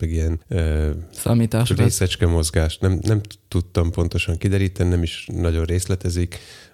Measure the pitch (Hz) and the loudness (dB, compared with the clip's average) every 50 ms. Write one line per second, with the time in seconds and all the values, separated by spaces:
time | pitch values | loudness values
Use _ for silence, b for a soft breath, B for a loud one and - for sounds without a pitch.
0 | 85 80 82 80 80 82 80 80 - - - 87 80 78 76 78 76 76 76 82 | -4 -2 -2 0 0 0 -2 -4 -6 -6 -4 -2 0 0 0 0 0 -2 -2 -4
1 | 85 - - - - - 120 117 117 110 - 110 120 - 92 92 113 - - - | -8 -14 -14 -6 -2 0 2 2 2 2 2 0 2 2 2 2 2 2 2 2
2 | 98 90 - - 95 85 85 85 80 78 - 82 80 78 - - 95 92 95 92 | 0 0 0 2 2 2 4 2 0 0 0 0 0 0 0 0 0 0 2 2
3 | - 104 110 104 101 - - _ _ _ - 90 87 - - 90 85 85 - 87 | 0 0 0 0 -2 -6 -16 _ _ _ -2 -2 -2 0 0 0 0 0 0 0
4 | 85 85 - 95 - - 82 - - 98 98 98 98 92 92 - 87 87 90 87 | -2 0 0 -2 -2 -2 -4 0 0 0 2 2 0 0 0 0 0 2 2 2
5 | 85 82 - - - - - 85 87 85 82 82 82 85 87 90 - - 95 90 | 0 -2 -4 -8 -12 -8 -4 -2 0 0 2 0 0 0 0 -2 0 -2 -4 -2
6 | - 90 87 87 87 - - - B B B B B B | -2 -2 -2 0 -2 -2 -4 -12 B B B B B B